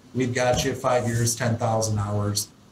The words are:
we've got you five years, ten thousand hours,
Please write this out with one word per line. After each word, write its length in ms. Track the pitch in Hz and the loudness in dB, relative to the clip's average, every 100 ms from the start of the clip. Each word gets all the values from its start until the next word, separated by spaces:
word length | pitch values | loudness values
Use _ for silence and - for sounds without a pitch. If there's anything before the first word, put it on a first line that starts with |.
| - | -8
we've 200 | 123 120 | -2 -2
got 320 | 123 123 120 135 | 0 2 2 0
you 80 | 120 | -2
five 320 | 127 123 113 | 0 2 0
years, 260 | 117 117 | 0 0
ten 240 | - 117 110 | 0 -2 0
thousand 400 | 117 110 107 107 | 0 0 0 0
hours, 520 | 104 104 104 101 - - - | 0 -2 0 -2 -6 -12 -20